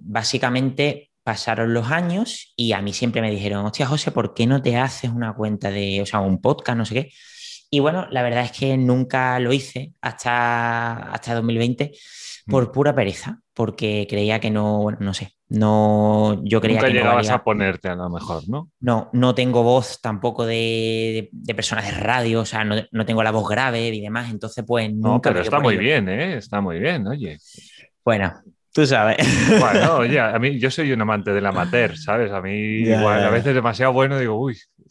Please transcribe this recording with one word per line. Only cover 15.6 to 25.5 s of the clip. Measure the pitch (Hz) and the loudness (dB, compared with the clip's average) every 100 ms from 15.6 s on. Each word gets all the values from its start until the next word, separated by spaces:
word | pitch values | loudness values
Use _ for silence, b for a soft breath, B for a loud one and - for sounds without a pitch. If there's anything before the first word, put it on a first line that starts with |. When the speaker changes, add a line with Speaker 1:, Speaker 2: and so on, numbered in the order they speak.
| 107 107 107 107 107 107 107 101 | 4 4 4 4 4 4 2 0
Speaker 1:
yo | 101 110 | 0 2
creía | 110 110 | 2 2
Speaker 2:
Nunca | 131 | 4
Speaker 1:
que | |
no | 123 | 4
Speaker 2:
llegabas | 120 120 107 | 4 2 2
Speaker 1:
valía. | |
Speaker 2:
a | 123 | 0
ponerte, | - 104 95 90 95 | 2 2 0 -2 -4
a | 87 | -6
lo | 90 | -6
mejor, | 87 - 82 82 | -6 -6 -8 -6
¿no? | 139 175 _ | -8 -10 _
Speaker 1:
No, | 123 113 - | -2 -2 0
no | 123 127 | 2 2
tengo | 123 127 120 | 2 2 2
voz | 117 127 123 - | 4 4 0 -6
tampoco | 117 104 120 113 117 | -6 -4 -4 -2 -2
de, | |
de, | 113 113 113 113 113 113 110 101 | -2 -2 -2 -2 -2 -2 -4 -8
de | - - 110 | -10 -8 -4
personas | 110 110 - | -4 -4 -4
de | |
radio, | 92 107 127 117 113 | -4 0 0 2 0
o | 110 | 0
sea, | 110 | -2
no, | 107 107 107 | -2 -2 -2
no | 113 | -4
tengo | 110 113 | 0 0
la | 110 | 2
voz | 110 95 | 0 0
grave | 107 131 117 117 | 0 0 0 -4
y | 110 | -4
demás, | 104 117 120 | -6 -6 -6
entonces, | 110 110 - | -8 -10 -10
pues, | 110 120 110 | -2 -2 0
Speaker 2:
No, | 107 110 | -2 0
Speaker 1:
nunca | 123 120 | 2 2
Speaker 2:
pero | |
Speaker 1:
me | 90 | 0
dio | |
Speaker 2:
está | 87 | 0